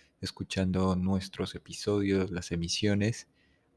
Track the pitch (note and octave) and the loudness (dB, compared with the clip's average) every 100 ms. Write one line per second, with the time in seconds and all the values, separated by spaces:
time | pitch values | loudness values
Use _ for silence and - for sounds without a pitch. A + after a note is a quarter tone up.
0 | _ _ F#2+ - G2 G2 F#2 F#2 F#2+ F2+ | _ _ -10 -8 -6 0 0 2 2 2
1 | F#2 F#2+ F#2+ - F#2+ - - - - G#2 | 2 0 -2 -6 -6 -8 -14 -6 0 2
2 | G2 G2 F#2 F2 - F2 E2+ - G#2+ G2+ | 4 2 2 -2 -4 -4 -2 0 2 2
3 | G#2 A#2+ - _ _ _ _ | 2 -2 -10 _ _ _ _